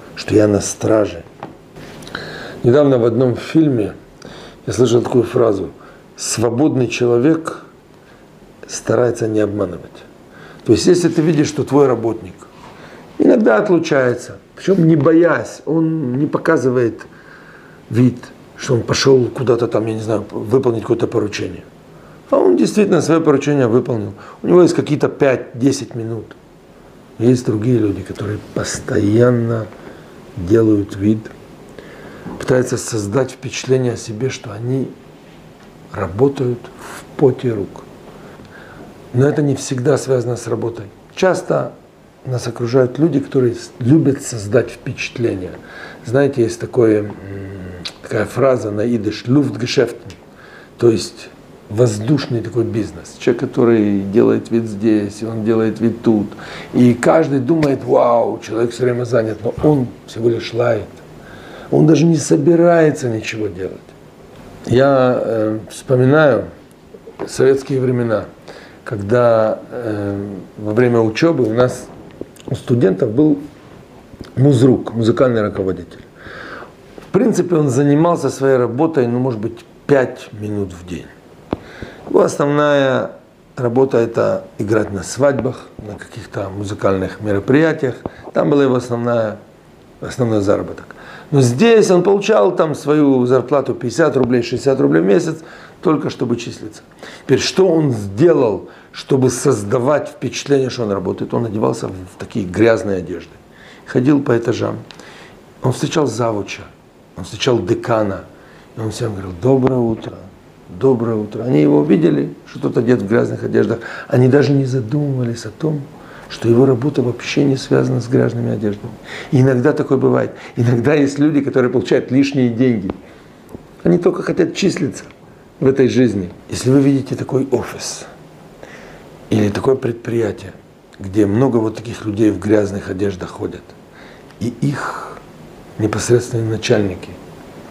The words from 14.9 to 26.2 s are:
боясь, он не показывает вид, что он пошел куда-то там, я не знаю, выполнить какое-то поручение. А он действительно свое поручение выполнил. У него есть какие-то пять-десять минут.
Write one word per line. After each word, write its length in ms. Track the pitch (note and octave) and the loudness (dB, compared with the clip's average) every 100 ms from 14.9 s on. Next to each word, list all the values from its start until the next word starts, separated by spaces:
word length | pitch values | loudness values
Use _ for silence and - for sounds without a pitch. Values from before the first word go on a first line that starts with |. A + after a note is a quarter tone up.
боясь, 680 | D#3+ D#3+ E3 E3+ C3 - - | 4 6 6 4 2 -4 -10
он 540 | - E3 D#3+ D#3+ B2+ B2+ | -4 0 0 -2 -4 -2
не 80 | D3+ | -2
показывает 760 | E3+ - D#3 B2+ B2 A#2 - - - - - - - - - - | -2 0 0 2 2 0 -2 -14 -20 -20 -20 -20 -20 -20 -20 -4
вид, 260 | A#2+ B2+ B2 - - - - | 2 2 2 -10 -20 -20 -10
что 180 | - | -2
он 80 | A#2+ | -2
пошел 420 | - - C#3 C3 | -2 0 4 4
куда-то 420 | A2+ - A#2+ A#2 A2+ | 4 -2 0 0 0
там, 200 | G#2+ A2+ | -2 -2
я 80 | |
не 80 | A2 | -4
знаю, 220 | A2 G#2 G2+ | -4 -4 -4
выполнить 520 | A2+ G#2+ C3 - A2+ | -10 0 2 2 0
какое-то 260 | G2+ A#2 A2 | -2 -2 -2
поручение. 560 | A2+ G2+ G#2 G2 F2 - - - - - - - | -2 -4 -4 -8 -10 -18 -20 -20 -20 -20 -20 0
А 60 | - | 2
он 220 | - - | 4 4
действительно 420 | G#3+ G#3+ G3+ E3 | 2 2 2 2
свое 220 | C3 E3 | 2 2
поручение 460 | D#3 C#3 C#3+ C#3+ A#2+ | 4 2 2 2 4
выполнил. 440 | B2 B2+ A2+ G#2 G2+ - - | 2 0 -4 -6 -10 -18 -6
У 60 | G#3 | 2
него 120 | F3 | 6
есть 140 | E3+ | 6
какие-то 340 | C#3 C3+ C#3+ C#3+ | 2 -2 0 -2
пять-десять 840 | - C#3 A#2+ - A#2 C3+ C3+ A2+ | 2 2 0 -4 -2 0 0 -6
минут. 420 | A#2+ A2+ A2+ | -8 -8 -8